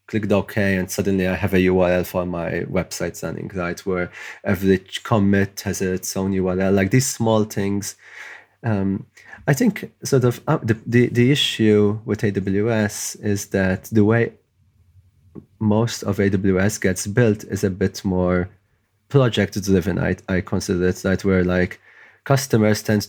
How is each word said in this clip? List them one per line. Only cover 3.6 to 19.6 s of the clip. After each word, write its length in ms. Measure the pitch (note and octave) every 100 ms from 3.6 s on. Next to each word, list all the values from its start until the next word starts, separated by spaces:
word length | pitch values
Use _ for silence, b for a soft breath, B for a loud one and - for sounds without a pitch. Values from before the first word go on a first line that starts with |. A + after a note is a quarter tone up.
| F2 F2 G2
Where 240 | F2+ F2 B B B
every 340 | G2+ G2 F#2+ F#2+
ch-, 240 | - -
commit 580 | - A2+ G2 G2 G2 -
has 200 | G2 F2
its 340 | F#2+ F#2 - G2
own 160 | F#2+
U 140 | F#2+ F#2
R 100 | F#2
L. 120 | F#2+
Like, 200 | G2 F#2+
these 160 | C3 C3
small 360 | - A2+ A2
things. 520 | G#2+ - G2+ G2+ G2 - B B B B B B
Um, 420 | A#2+ G2+ G2 G2 - - B B B
I 60 |
think 380 | C#3 A#3+ - - _
sort 200 | - C3+
of, 160 | A#2+ A#2+ -
uh, 120 | D#3+
the, 140 | A2 A2 -
the, 220 | A#2+ A#2+
the 240 | A2+ B2
issue 680 | C#3+ - - A2 G#2 G#2 A2 -
with 180 | G#2
A 80 | G#2+
W 400 | G2 F#2+ G2 A2
S 440 | A2 G#2 - - -
is 320 | G#2+ G2+ -
that 380 | G2 F#2+ F#2+ -
the 200 | A2 G#2
way 260 | A#2 A#2 - _ _ _ _ _ _ _ _ _ - - -
most 440 | G#2+ G#2 A#2 -
of 160 | G#2 G2+
A 100 | G2
W 300 | G2 G2 F#2
S 180 | G2 -
gets 300 | F#2+ F2+ G2+
built 360 | G#2 A#2 G#2 -
is 180 | G2
a 60 | G2+
bit 340 | F#2 F#2+ - G2
more 440 | F#2 F2+ F2+ F2+ - _ _ _ _ _
project 520 | C#3 B2+ G#2+ G2 G#2